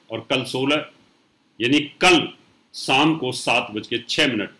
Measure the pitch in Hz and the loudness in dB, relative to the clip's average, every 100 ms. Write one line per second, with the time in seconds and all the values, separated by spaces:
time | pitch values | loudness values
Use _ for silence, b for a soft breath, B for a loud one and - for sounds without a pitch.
0 | - 113 - 131 120 131 135 151 - - | -12 -10 -4 -4 -2 -4 -2 -2 -4 -14
1 | _ _ _ _ _ - 120 147 147 - | _ _ _ _ _ -6 0 0 0 2
2 | 180 165 - - _ _ _ - - 135 | 4 6 4 -6 _ _ _ -10 0 2
3 | 156 156 127 127 - 120 120 104 - 117 | 2 2 -2 -4 -2 -2 -2 -8 -6 -6
4 | - - 147 110 92 | -4 0 0 0 -4